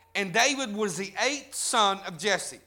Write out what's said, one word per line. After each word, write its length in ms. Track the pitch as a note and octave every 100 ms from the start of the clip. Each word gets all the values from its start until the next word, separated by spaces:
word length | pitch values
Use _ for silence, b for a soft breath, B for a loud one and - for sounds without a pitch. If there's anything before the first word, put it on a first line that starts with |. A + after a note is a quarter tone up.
| b G3
and 180 | F#3+
David 420 | G3 C4 C#4 B3+ G3+
was 220 | G#3+ D#3+
the 160 | G3 -
eighth 340 | B3 C#4+ - -
son 440 | - B3 G3+ G3 F#3+
of 120 | D#3+
Jesse. 420 | G3 F3+ - A#2+